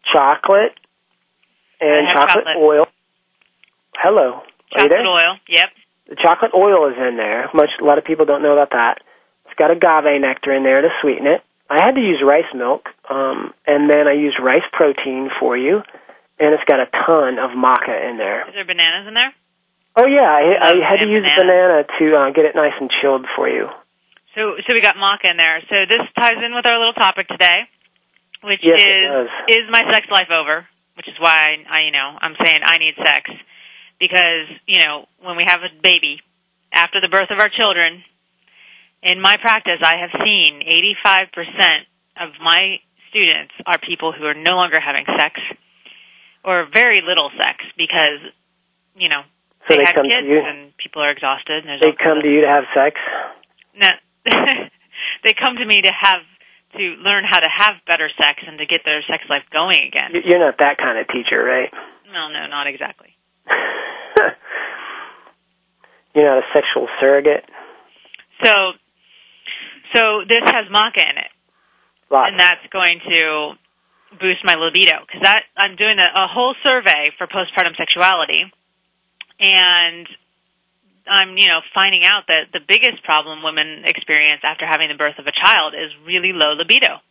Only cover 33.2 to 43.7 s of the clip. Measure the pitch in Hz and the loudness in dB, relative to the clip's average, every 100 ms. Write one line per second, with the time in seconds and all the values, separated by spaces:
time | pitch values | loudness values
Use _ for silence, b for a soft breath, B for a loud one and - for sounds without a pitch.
33.2 | - - _ B B B B _ 180 180 | -4 -16 _ B B B B _ -2 2
34.2 | 175 165 151 156 - 185 156 147 - _ | 2 0 -6 -16 -2 0 0 -2 -14 _
35.2 | 185 170 175 180 180 156 185 175 151 147 | -12 -4 0 0 -4 _ 2 2 0 -8
36.2 | _ _ _ _ _ - 170 196 185 190 | _ _ _ _ _ -2 -2 -2 -2 -2
37.2 | 190 202 214 220 214 175 165 175 _ _ | -2 -2 -2 0 0 2 -2 -2 _ _
38.2 | _ _ b b b b b _ 180 180 | _ _ b b b b b _ -4 0
39.2 | 190 208 233 220 196 170 165 170 175 - | 0 2 2 0 -2 0 0 0 -4 -4
40.2 | 208 202 156 147 156 165 202 202 208 190 | 0 2 0 -2 -2 0 0 0 2 2
41.2 | 185 - 160 - 180 151 - _ _ - | 0 -10 -12 0 0 0 -6 _ _ -14
42.2 | 170 151 165 170 190 190 _ _ _ 214 | -14 -6 0 0 0 -6 _ _ _ -2
43.2 | 175 156 147 - - | 0 0 -8 -14 -4